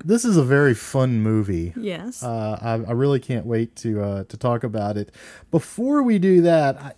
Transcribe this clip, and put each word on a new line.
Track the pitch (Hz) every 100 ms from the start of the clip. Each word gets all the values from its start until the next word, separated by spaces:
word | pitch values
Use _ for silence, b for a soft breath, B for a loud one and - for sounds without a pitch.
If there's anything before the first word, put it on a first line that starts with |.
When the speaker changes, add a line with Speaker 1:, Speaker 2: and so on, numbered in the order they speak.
Speaker 1:
this | 156 226
is | 240 180
a |
very | 127 143 143
fun | 113 - 135 127 117
movie. | 110 110 101 87 85 87
Speaker 2:
Yes. | 214 170 208 254
Speaker 1:
Uh, | 127 113 107 107
I, | 117 113 104
I |
really | 120 139 135
can't | - 123
wait | 110 113 113 -
to, | 117 107
uh, | 101 98
to | 98 107
talk | 123 120
about | 120 107 104 104
it. | 104 B B B B
Before | 165 - - 247 294
we | 254 214
do | 185 180
that, | 170 165 143 131
I, | 139